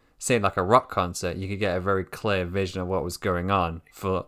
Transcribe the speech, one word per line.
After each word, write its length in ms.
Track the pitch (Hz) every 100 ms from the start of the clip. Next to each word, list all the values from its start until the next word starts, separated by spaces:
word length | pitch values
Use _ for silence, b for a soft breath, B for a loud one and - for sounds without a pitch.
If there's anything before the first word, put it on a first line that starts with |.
| _ -
say, 220 | - 120
like, 180 | 98 101
a 60 |
rock 260 | 90 123 -
concert, 480 | - 87 87 90 85
you 100 | 95
could 120 | 98
get 180 | 101 90
a 20 |
very 240 | 92 95
clear 420 | 90 - 110 98 87
vision 360 | 95 95 95
of 60 | 90
what 160 | 95
was 140 | 80 -
going 340 | 107 90 90
on 320 | 98 87 85 -
for 340 | - 101 92